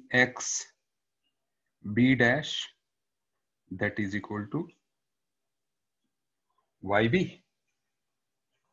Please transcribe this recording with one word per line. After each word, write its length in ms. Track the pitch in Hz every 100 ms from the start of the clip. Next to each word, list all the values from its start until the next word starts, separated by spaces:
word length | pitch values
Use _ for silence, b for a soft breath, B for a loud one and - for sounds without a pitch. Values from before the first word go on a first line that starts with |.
| - 127
X 320 | 123 - - - - _ _ _ _ _ _ _ _ _ _ _ 98
B 280 | 107 127 123
dash 400 | 120 143 - - - _ _ _ _ _ _ _ _ _ -
that 280 | 95 101 -
is 220 | 98 101
equal 260 | - 104 104
to 140 | 151 180 _ _ _ _ _ _ _ _ _ _ _ _ _ _ _ _ _ _ _ _ _
वाई 240 | 98 104 117
बी। 160 | 185 - - _ _ _ _ _ _ _ _ _ _ _ _ _